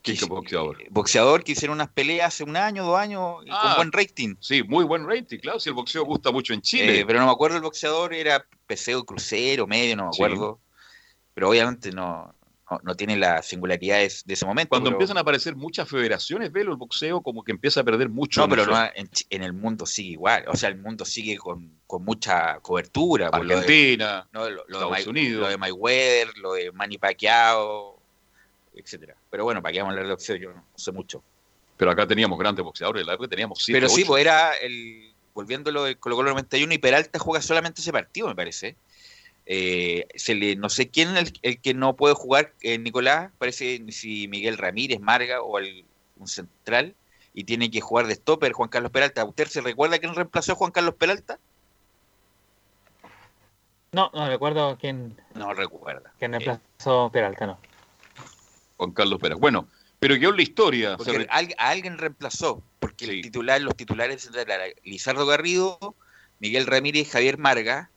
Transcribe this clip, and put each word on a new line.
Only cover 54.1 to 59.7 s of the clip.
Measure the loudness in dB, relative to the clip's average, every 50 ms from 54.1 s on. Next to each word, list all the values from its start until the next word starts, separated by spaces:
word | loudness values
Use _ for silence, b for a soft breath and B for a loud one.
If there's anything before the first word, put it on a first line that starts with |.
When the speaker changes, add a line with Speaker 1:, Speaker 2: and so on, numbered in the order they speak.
| 0
Speaker 3:
no | -4 -2 -2
recuerdo | -2 0 0 0 0 2 0 0 -2 -4
quién | -8 -8 -8 -8 -10 -12 -16 -20 _ _ -14
Speaker 2:
No | -10 -8 -6
recuerda. | -4 -4 -4 -6 -6 -14 -12 -12 -12 -12 _ -20 _ _
Speaker 3:
quién | -8 -6 -6
Speaker 2:
Eh. | -4
Speaker 3:
reemplazó | -4 -4 -6 -6 _ _ _ _ 0 2 4 4 4 2
Peralta, | 2 0 0 0 -2 -6 -8
no. | -8 -8 -12 -20 _ _ _ _ _ _ _ _ _ _ -20 -20 -20 -20 _ _ _ _ _ _ _ _
Speaker 1:
Juan | -8 -8 -6
Carlos | 0 0 0 0 0 0
Peralta. | -2 -4 -2 2
Bueno, | 2 2 2 2 -4 b